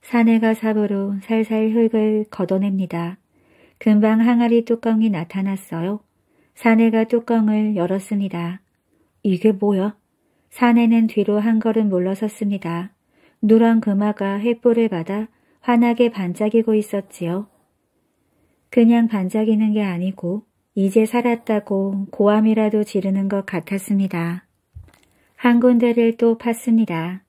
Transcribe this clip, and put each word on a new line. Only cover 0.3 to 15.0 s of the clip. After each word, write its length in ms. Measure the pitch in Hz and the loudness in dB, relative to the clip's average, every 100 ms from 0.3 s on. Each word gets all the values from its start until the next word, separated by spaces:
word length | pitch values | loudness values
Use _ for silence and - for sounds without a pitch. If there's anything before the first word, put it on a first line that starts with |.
| 226 226 | 4 2
삽으로 600 | 220 220 214 208 202 196 202 | 0 -2 -2 -2 -2 -4 -8
살살 480 | - 220 220 220 220 | -4 -4 -2 -2 0
흙을 560 | 226 226 220 214 214 214 | 2 2 2 0 -2 -4
걷어냅니다. 880 | - 185 190 202 190 180 170 170 190 _ _ _ _ _ _ | -6 -2 -2 -2 -4 -4 -6 -8 -10 _ _ _ _ _ _
금방 420 | 226 208 214 220 | 2 4 4 2
항아리 440 | 233 240 233 233 | 2 2 2 2
뚜껑이 460 | 233 226 233 220 220 | 0 -2 0 0 0
나타났어요. 920 | 180 170 196 190 190 - 165 175 311 _ _ _ _ _ | -2 -6 -6 -4 -6 -8 -6 -6 -6 _ _ _ _ _
사내가 500 | - 226 226 226 226 | -4 0 4 4 2
뚜껑을 720 | 226 233 233 233 214 214 214 | 0 -2 0 0 0 0 -2
열었습니다. 840 | 208 175 190 190 208 196 175 170 185 _ _ _ _ _ _ | -2 -2 -4 -4 -6 -4 -6 -8 -10 _ _ _ _ _ _
"이게 260 | 208 180 220 | -2 0 0
뭐야?" 460 | 196 208 196 202 - _ _ _ _ _ | 0 0 0 -2 -6 _ _ _ _ _
사내는 580 | - 240 233 233 226 226 | 0 2 4 4 4 2
뒤로 320 | - 202 208 | 0 0 0
한 180 | 220 220 | 0 0
걸음 300 | 226 220 214 | 0 0 0
물러섰습니다. 1040 | 185 185 196 214 - 208 196 170 170 190 _ _ _ _ _ | 0 -2 -4 -6 -4 -6 -4 -6 -8 -8 _ _ _ _ _
누런 400 | 208 226 233 226 | 4 6 6 2
금화가 600 | 220 196 208 208 196 196 | 2 0 0 -2 -4 -2
횃불을 500 | 226 233 240 233 226 | -2 0 2 2 0
받아 360 | 185 | -2